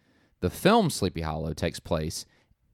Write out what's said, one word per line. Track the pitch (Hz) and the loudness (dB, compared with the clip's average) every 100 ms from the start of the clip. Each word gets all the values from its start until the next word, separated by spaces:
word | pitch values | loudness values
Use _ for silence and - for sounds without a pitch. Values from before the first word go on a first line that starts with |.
| _ _ _ - | _ _ _ -2
the | 90 | -2
film | - 180 233 180 | 2 4 6 4
Sleepy | - 95 82 | 0 -2 -2
Hollow | 80 78 80 | -4 -4 -4
takes | 78 87 76 | -2 -4 -4
place | - 82 78 - - _ _ _ _ | -4 -2 -2 -6 -12 _ _ _ _